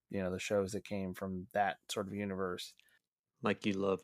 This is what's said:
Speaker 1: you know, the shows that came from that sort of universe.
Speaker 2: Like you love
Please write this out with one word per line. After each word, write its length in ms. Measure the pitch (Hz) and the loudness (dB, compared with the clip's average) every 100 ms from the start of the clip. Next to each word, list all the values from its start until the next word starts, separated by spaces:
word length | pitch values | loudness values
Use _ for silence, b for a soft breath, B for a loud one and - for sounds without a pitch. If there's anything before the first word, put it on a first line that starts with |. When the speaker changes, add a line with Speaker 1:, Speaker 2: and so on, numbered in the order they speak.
| - | -6
Speaker 1:
you 120 | 101 | -2
know, 100 | 92 | 0
the 80 | 92 | -2
shows 320 | - 104 95 | 2 2 2
that 140 | 101 - | -2 -4
came 280 | 101 95 | -4 -2
from 340 | 90 98 92 92 | -4 -4 -4 -2
that 240 | 101 98 - - | 2 2 0 -6
sort 180 | 110 98 | -4 -2
of 80 | 101 | -2
universe. 580 | 101 95 92 90 - - b b _ _ _ - | -2 -2 -2 -4 -8 -14 b b _ _ _ -4
Speaker 2:
Like 220 | 107 101 110 | 0 2 0
you 80 | |
love 280 | 95 98 95 | 2 2 2